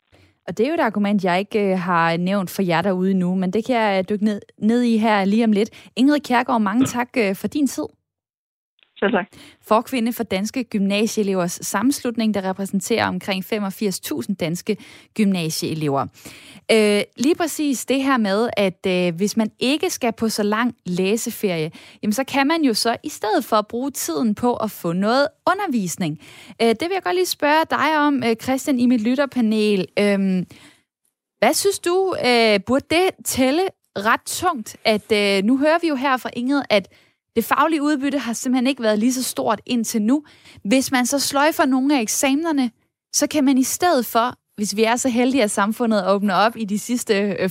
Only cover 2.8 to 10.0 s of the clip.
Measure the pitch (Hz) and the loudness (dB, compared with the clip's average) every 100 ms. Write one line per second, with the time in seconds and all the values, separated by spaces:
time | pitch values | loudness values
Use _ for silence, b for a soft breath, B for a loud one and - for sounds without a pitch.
2.8 | 190 180 185 196 180 190 185 196 226 240 | 0 0 0 0 0 0 -2 -2 0 0
3.8 | 220 190 185 208 214 202 - - 214 240 | 0 0 -2 0 -2 -2 -10 -4 0 2
4.8 | 240 226 226 208 190 220 226 202 214 B | 2 2 2 2 2 2 2 2 0 B
5.8 | B - 269 294 - 240 247 240 202 226 | B 0 2 2 2 0 2 0 0 0
6.8 | 262 240 247 262 202 196 202 294 269 - | 0 -2 -4 -2 0 -2 -4 -2 -2 -2
7.8 | 294 _ _ _ _ _ _ _ _ _ | -10 _ _ _ _ _ _ _ _ _
8.8 | _ - 196 196 185 B B B - 220 | _ -4 0 0 -4 B B B 0 0
9.8 | - 262 | 0 -2